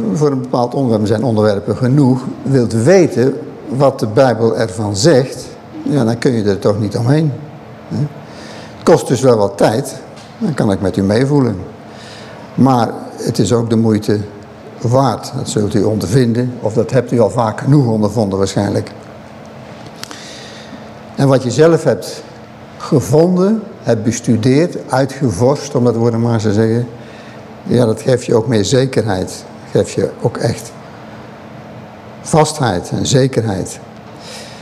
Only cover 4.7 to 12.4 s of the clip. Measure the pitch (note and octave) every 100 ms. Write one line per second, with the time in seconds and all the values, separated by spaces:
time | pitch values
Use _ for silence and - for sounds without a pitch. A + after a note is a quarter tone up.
4.7 | G#2 G#2 G2 D3 C3+ C#3+ - - - -
5.7 | - - D3 A2+ A#2 C#3+ A#2 G#2 F#2+ A2+
6.7 | G2+ G#2 G#2 A#2 D3+ D#3+ A2+ - - -
7.7 | - - G#2+ C#3+ - - - - - -
8.7 | - - D#3+ - A#2+ C3 A2+ G2+ - D3+
9.7 | A2+ C#3 - - - - - A3 C3+ A2+
10.7 | F#2+ F#2 G2+ G2 G#2+ C3+ D3 B2 F#2+ F2
11.7 | - - - - - - -